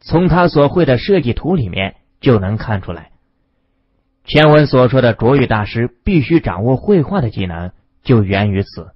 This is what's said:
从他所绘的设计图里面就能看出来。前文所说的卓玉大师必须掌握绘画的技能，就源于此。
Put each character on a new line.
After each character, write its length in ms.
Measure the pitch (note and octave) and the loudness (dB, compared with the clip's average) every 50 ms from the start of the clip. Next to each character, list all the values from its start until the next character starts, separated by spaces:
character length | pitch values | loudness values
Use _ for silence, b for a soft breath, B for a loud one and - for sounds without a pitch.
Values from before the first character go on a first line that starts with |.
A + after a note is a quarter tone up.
从 280 | _ - - E3 F#3 F3+ | _ -2 0 0 2 2
他 200 | D3 F3 F3+ F3 | 2 2 2 2
所 200 | - D3+ C#3+ C#3+ | 2 2 2 2
绘 160 | - F3+ E3+ | 2 0 2
的 140 | C#3 B2+ A#2 | 2 0 -2
设 220 | - - G3+ F3+ | 0 0 0 0
计 120 | D3 A#2+ A2 | 0 -2 -4
图 240 | - - C#3+ F#3 | -4 -4 -2 -2
里 120 | F3+ A#2+ F#2 | -2 -2 -4
面 280 | E2 D2+ F#2+ G2+ - _ _ _ _ _ | -4 -6 -6 -6 -8 _ _ _ _ _
就 180 | - C#3+ B2 G#2+ | 0 2 2 2
能 180 | F#2+ F#2 G#2+ | 2 -2 -6
看 260 | G#2+ - - A2 F#2+ F2+ | -6 -6 -6 -6 -6 -6
出 100 | - F2 | -10 -14
来。 180 | E2 - _ _ _ _ _ _ _ _ _ _ _ _ _ _ _ _ _ _ _ _ _ _ _ _ | -14 -14 _ _ _ _ _ _ _ _ _ _ _ _ _ _ _ _ _ _ _ _ _ _ _ _
前 260 | - - D3 D3+ D3+ | -4 0 0 2 4
文 160 | D3+ D3+ D3+ | 4 4 4
所 220 | C3+ - B2+ B2+ A#2+ | 4 2 2 2 2
说 120 | A#2+ C3 | 2 2
的 140 | B2 A#2+ A2 | 2 0 0
卓 220 | - A2+ A2+ C#3 | 0 0 0 2
玉 100 | C#3+ C3 | 2 0
大 180 | - A2+ G#2+ G#2 | 0 -2 -4 -4
师 260 | G#2+ - A#2 A#2 B2 _ _ _ | -6 -6 -6 -6 -6 _ _ _
必 160 | - G3+ E3+ | 0 0 0
须 200 | B2 - E3 E3 | 0 2 0 0
掌 220 | - - F2 F2 G#2 | 0 -2 -6 -4 -2
握 120 | B2 C3 | -2 -2
绘 260 | B2+ - - G#3 F3+ C#3 | -2 0 2 2 2 2
画 180 | - F#3+ G3+ | 0 -2 -4
的 100 | C#3+ A2+ | -4 -4
技 160 | - - G2 | -4 -6 -8
能， 260 | F2+ E2+ E2 F2 F#2 - _ _ _ _ _ _ | -8 -6 -8 -10 -12 -14 _ _ _ _ _ _
就 200 | - B2+ A2+ G#2 | 2 2 2 2
源 280 | F#2+ G2+ G2 G#2 G#2 | 2 0 0 0 0
于 120 | G2 F#2+ G2 | -2 -2 -4
此。 280 | - - - E2 - _ | -6 -8 -18 -18 -18 _